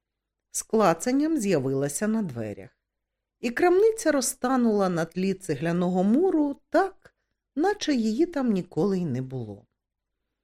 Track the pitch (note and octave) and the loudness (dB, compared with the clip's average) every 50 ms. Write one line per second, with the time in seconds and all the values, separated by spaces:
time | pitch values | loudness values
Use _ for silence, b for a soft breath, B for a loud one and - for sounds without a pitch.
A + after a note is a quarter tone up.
0 | _ _ _ _ _ _ _ _ _ _ - - - - - A3 G#3 F3 E3 E3 | _ _ _ _ _ _ _ _ _ _ -10 -10 -8 -2 0 4 4 4 2 2
1 | - B3 C4 C#4 D4+ E4 E4 C4+ G3+ G3+ F3 D3 - C3+ C3+ C3+ C#3+ D3 D3 - | -2 -2 0 0 0 0 -2 -2 0 0 0 0 0 0 -2 -2 -2 -2 -4 -4
2 | G#3 G#3+ A3 A3+ G#3 D#3+ A#2+ A#2 G#2+ G#2+ G2 F#2+ F#2 - _ _ _ _ _ _ | -2 -2 -2 -2 -4 -6 -6 -8 -8 -8 -10 -12 -16 -20 _ _ _ _ _ _
3 | _ _ _ _ _ _ _ - - A#3+ A#3+ - F4+ F4+ F4+ F#4+ A4 A4+ A4 - | _ _ _ _ _ _ _ -8 -8 -6 -2 2 2 4 4 6 4 4 2 2
4 | - D#4 D4 C4+ A#3+ - - - - B3 C4 B3+ A#3+ A3+ G#3 G#3 F#3+ F#3 F3 E3 | 0 0 0 0 0 -2 -6 -4 -2 0 2 2 2 4 4 2 2 2 0 -2
5 | E3+ E3+ - F#3 F#3 F#3+ F#3 F#3+ - - D3 B2+ E3 E3+ E3+ F3+ F3 F3+ F3+ F#3 | -4 -4 -4 -4 -2 -2 -2 -4 -4 -6 -4 -2 -2 -2 0 0 0 0 2 2
6 | F#3 G3+ A#3 D4+ F#4 F#4+ F4 D#4 D4 C#4+ C#4 _ _ _ - E4 G4 F#4+ - _ | 2 4 4 4 2 2 2 2 0 0 -4 _ _ _ 0 0 0 0 -4 _
7 | _ - _ _ _ _ _ _ _ _ - C4+ E4 G4+ G4+ G4+ - D#4 C#4+ A#3 | _ -20 _ _ _ _ _ _ _ _ -4 -2 0 0 0 -2 -2 -2 0 0
8 | A3 A3 G#3+ B3+ E4+ F4 - C#4 B3+ A#3+ G3+ F3+ F3 - - D3+ F3 G3+ G3 F3+ | 0 0 0 0 0 0 0 -2 0 0 0 -2 -2 -4 -4 -2 0 0 0 -2
9 | F3+ D3+ A#2+ B2+ C3 C3 C3+ B2+ A2+ G#2 G2 G2+ _ _ _ _ _ _ _ _ | -2 -4 -4 -4 -6 -8 -8 -10 -10 -10 -12 -16 _ _ _ _ _ _ _ _
10 | _ _ _ _ _ _ _ _ | _ _ _ _ _ _ _ _